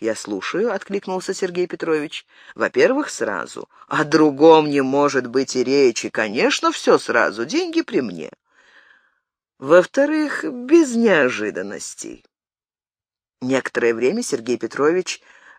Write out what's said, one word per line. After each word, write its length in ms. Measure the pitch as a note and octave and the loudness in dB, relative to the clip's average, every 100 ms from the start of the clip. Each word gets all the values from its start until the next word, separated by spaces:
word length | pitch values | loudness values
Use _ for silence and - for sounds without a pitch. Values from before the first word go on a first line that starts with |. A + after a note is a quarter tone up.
"Я 120 | A2 | -6
слушаю", — 580 | A2 - G#2+ - E3 A#3 | -6 -6 -8 -6 -4 -4
откликнулся 600 | G3 - G3 G3 F#3 F3+ | -4 -6 -8 -6 -8 -6
Сергей 320 | F#3+ F#3 F3 F3 | -6 -4 -4 -4
Петрович. 600 | F3 E3+ D#3 D#3 - - _ - | -4 -2 -2 -4 -12 -18 _ -14
"Во-первых, 560 | - G#2+ B2 E3+ C4+ C#4 | -4 -2 2 2 2 -4
сразу. 580 | - G#2+ F#2 A#1 - - _ - | -6 -6 -6 -8 -12 -16 _ -6
О 160 | D3 | -4
другом 640 | D3 D#3 D3+ C3+ D#3+ D#3+ D3+ | 2 4 4 6 8 8 6
не 120 | C#3+ | 0
может 440 | C3 C#3 C#3+ C3+ B2 | 2 2 2 0 -2
быть 300 | C3 C3+ B2+ | -2 -2 -2
и 80 | |
речи. 460 | B2 C#3+ C3 A2 G#2+ | 2 4 4 2 -4
Конечно, 600 | - A2 A2+ A#3+ - E4 | -4 -2 0 0 0 -2
всё 280 | - - D3+ | -2 2 2
сразу. 460 | - A#2 E2+ G#2 C3 | 2 0 0 -2 -4
Деньги 360 | C#4+ F4+ D#4+ | -4 -4 -4
при 200 | C4+ G3+ | -4 -4
мне. 280 | A#2 E2+ C#2+ - _ _ _ _ _ _ _ _ _ _ _ - | -6 -8 -14 -16 _ _ _ _ _ _ _ _ _ _ _ -8
Во-вторых, 880 | C3+ F3 E3+ - D4 D#4 D4 - | 4 4 4 0 0 0 -4 -6
без 500 | D#4 B3 B3 E4+ C#4 | -8 -8 4 4 4
неожиданностей". 1300 | A#3 A#3 E3+ B2+ G#2+ G#2 E2+ G2+ F#2 - - - A#1+ _ _ _ _ _ _ _ _ _ _ _ - | 2 4 4 2 0 -6 -6 -8 -10 -14 -14 -16 -18 _ _ _ _ _ _ _ _ _ _ _ -10
Некоторое 540 | B2+ C3 - B2 A#2 A2+ | -4 -2 -2 -2 0 0
время 260 | B2 A3 | 0 -2
Сергей 360 | A#3+ C3 A2+ A#2 | -6 -6 -4 -4
Петрович 640 | A2+ - D3 F3+ F3+ - _ _ - | -6 -2 0 0 -4 -10 _ _ -20